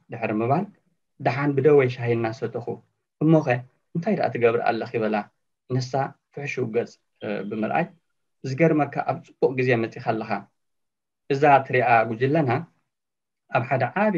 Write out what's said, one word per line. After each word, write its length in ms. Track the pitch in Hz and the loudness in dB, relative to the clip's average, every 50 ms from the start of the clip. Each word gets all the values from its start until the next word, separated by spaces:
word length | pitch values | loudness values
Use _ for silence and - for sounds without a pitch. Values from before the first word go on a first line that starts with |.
| _ | _
ድሕሪ 240 | - 117 104 113 107 107 | -16 -10 -6 -4 -4 -2
ምባል 320 | 107 113 123 139 175 208 - - _ _ _ _ _ _ _ _ - | -2 0 0 0 0 -2 -4 -10 _ _ _ _ _ _ _ _ -6
"ደሓን 320 | 131 143 127 135 143 147 139 | -4 -2 -2 0 -2 -2 0
ብደወይ 360 | 135 127 151 147 143 135 127 | 2 4 6 6 6 4 2
ሻሂ 200 | 123 131 120 120 | 0 -4 -2 -2
እናሰተኹ፣ 540 | 117 117 113 113 113 - 120 107 - 117 113 117 110 - _ _ _ _ _ _ _ _ | -2 0 -2 -4 -4 -6 -8 -8 -8 -8 -8 -10 -10 -12 _ _ _ _ _ _ _ _
እሞ 120 | 156 160 165 156 | 2 4 4 4
ኸ 160 | 156 135 123 127 127 - _ _ _ _ | 4 2 0 -2 -4 -8 _ _ _ _
እንታይ 240 | - 170 170 220 196 | -8 -4 -2 -2 0
ደኣ 120 | 143 - - | 0 0 -2
ትገብር 320 | 123 127 117 117 113 117 - | 0 2 2 4 4 2 0
ኣለኽ?" 280 | - 113 110 104 - - | 0 -2 -2 -4 -4 -4
ይበላ። 220 | 117 110 104 107 104 104 - _ _ _ _ _ _ _ - | -2 -2 0 -2 -2 -4 -6 _ _ _ _ _ _ _ -4
ንሳ 220 | 127 127 127 - - 135 135 - - _ _ _ | -4 -4 -2 -2 -2 -4 -4 -4 -8 _ _ _
ፍሕሽው 360 | _ 147 143 135 - 131 117 | _ -10 -10 -8 -6 -4 -4
ገጽ፣ 240 | 110 107 117 107 - - _ _ _ _ _ | -2 -2 -2 -4 -4 -8 _ _ _ _ _
እ፣ 60 | 113 110 101 101 101 | -8 -6 -6 -6 -6
ብምርኣይ 400 | 104 110 107 107 - - 151 175 - - _ _ _ _ _ _ _ _ _ - | -6 -6 -4 -2 -2 0 -2 -2 -4 -8 _ _ _ _ _ _ _ _ _ -10
"ዝገርመካ 520 | 131 131 135 165 165 156 151 143 143 - 143 - | -6 0 2 2 2 4 2 0 -2 -4 -4 -4
ኣብ 140 | - - - | -4 -4 -6
ጽቡቕ 300 | - - - _ 165 - 135 | -8 -16 -4 _ 0 0 0
ግዜ 160 | 127 127 127 123 | 0 0 0 0
መጺኻ 300 | 113 113 113 - - - | 0 0 -4 -8 -6 -6
ኣለኻ። 240 | 123 113 110 107 110 104 101 - - _ _ _ _ _ _ _ _ _ _ _ _ _ _ _ - | -4 -4 -4 -4 -6 -6 -8 -8 -12 _ _ _ _ _ _ _ _ _ _ _ _ _ _ _ -4
እዛ 140 | 139 135 151 147 139 131 | 0 2 6 6 6 4
ትሪኣ 280 | 131 - 131 127 117 123 120 113 113 | 4 2 0 0 4 4 4 4 4
ጉጅለና 480 | 120 113 110 127 135 147 165 147 123 120 160 170 - _ _ _ _ _ _ _ _ _ _ _ _ _ _ _ _ | 2 -2 -2 0 0 2 2 2 2 0 -2 -4 -8 _ _ _ _ _ _ _ _ _ _ _ _ _ _ _ _
ኣብ 120 | - 131 123 | -2 -2 0
ሓደ 200 | - 139 123 127 117 - | 0 0 0 -2 -2 0
ዓቢ 200 | 190 214 214 190 | 0 0 0 0